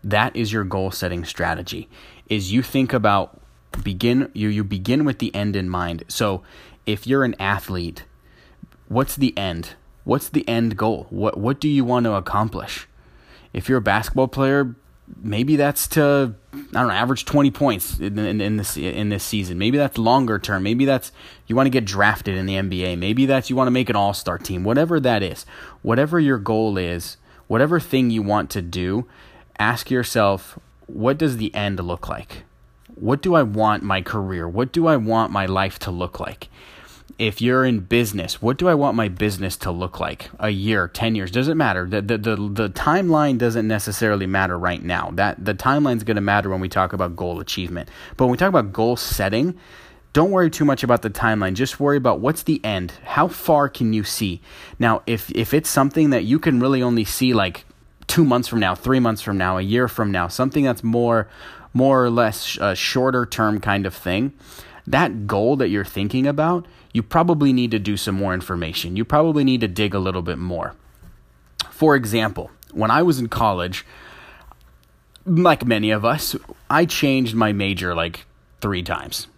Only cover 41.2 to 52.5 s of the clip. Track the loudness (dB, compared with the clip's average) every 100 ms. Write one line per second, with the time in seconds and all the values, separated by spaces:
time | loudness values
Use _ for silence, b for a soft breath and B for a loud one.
41.2 | -2 -2 0 2 2 0 -2 -4 -2 -2
42.2 | 0 -2 -4 -2 -4 -2 0 2 4 2
43.2 | 2 2 0 0 0 -2 -2 -2 0 0
44.2 | 0 0 0 -2 -4 -4 -4 -4 -4 -2
45.2 | -2 -2 -6 -2 0 2 2 0 0 -2
46.2 | 2 0 0 -2 -2 -2 -2 0 -4 -4
47.2 | -6 -6 -8 -8 -6 -8 -12 B B 0
48.2 | 2 4 4 2 2 0 0 0 -2 -2
49.2 | 0 2 0 -2 B B B B B 2
50.2 | 4 4 2 2 2 2 4 2 2 0
51.2 | 0 2 0 0 -4 0 2 4 2 2
52.2 | 0 0 -2